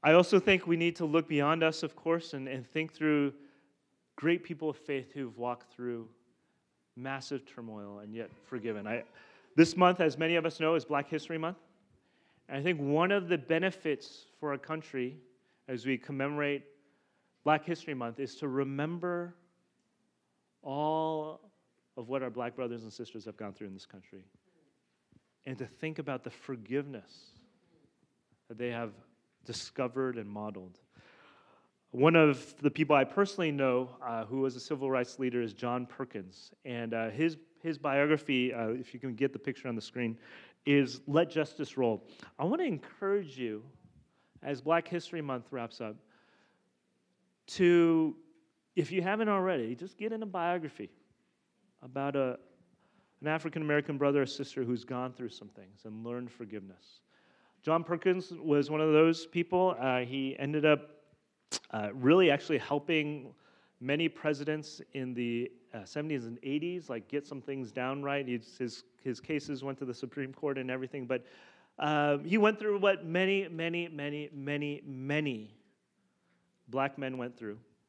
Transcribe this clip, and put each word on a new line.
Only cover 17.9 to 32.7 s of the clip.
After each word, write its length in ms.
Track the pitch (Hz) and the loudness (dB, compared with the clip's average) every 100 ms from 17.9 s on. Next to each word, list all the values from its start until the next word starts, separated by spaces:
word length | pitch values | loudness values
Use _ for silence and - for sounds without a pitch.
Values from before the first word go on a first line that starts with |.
Month 280 | 135 117 113 | -6 -6 -6
is 140 | 139 - | -8 -6
to 120 | 147 | -4
remember 880 | 131 135 139 151 175 180 175 175 175 _ _ _ _ _ _ _ _ _ _ _ _ | -2 -2 -2 -4 -4 -4 -4 -6 -12 _ _ _ _ _ _ _ _ _ _ _ _
all 800 | 147 139 151 156 160 156 151 - 208 _ _ _ _ - | -8 -2 0 0 0 -2 -6 -12 -20 _ _ _ _ -14
of 100 | 113 | -6
what 160 | 135 | -4
our 60 | 127 | -4
Black 260 | 113 120 120 | -6 -6 -6
brothers 280 | 123 117 | -6 -6
and 100 | 110 | -12
sisters 320 | - 117 113 107 | -14 -14 -12 -14
have 100 | 98 | -12
gone 160 | 104 | -12
through 160 | 98 104 | -12 -14
in 60 | |
this 120 | 95 - | -14 -18
country 380 | 98 92 98 95 _ _ _ _ _ _ _ _ _ _ _ - | -20 -20 -20 -20 _ _ _ _ _ _ _ _ _ _ _ -12
and 120 | 131 | -10
to 80 | 127 | -10
think 340 | - 160 156 | -8 -8 -6
about 240 | 143 131 | -6 -6
the 60 | - | -8
forgiveness 1000 | - - 127 104 131 143 123 - - - - _ _ _ _ _ _ _ _ _ _ _ | -14 -10 -10 -4 -4 -4 -12 -16 -20 -20 -20 _ _ _ _ _ _ _ _ _ _ _
that 100 | 113 | -6
they 120 | 123 | -4
have 220 | 117 117 104 - _ _ _ - | -4 -6 -10 -20 _ _ _ -12
discovered 720 | 117 - - 127 123 131 120 | -10 -10 -4 -4 -2 -4 -4
and 120 | 104 | -8
modeled. 480 | 104 104 98 92 90 _ - - - - - _ _ _ _ _ | -8 -8 -10 -14 -20 _ -20 -20 -20 -20 -20 _ _ _ _ _
One 240 | 123 151 165 | 4 6 8
of 380 | 156 131 - - | 8 6 -4 0
the 80 | |
people 260 | 143 | 0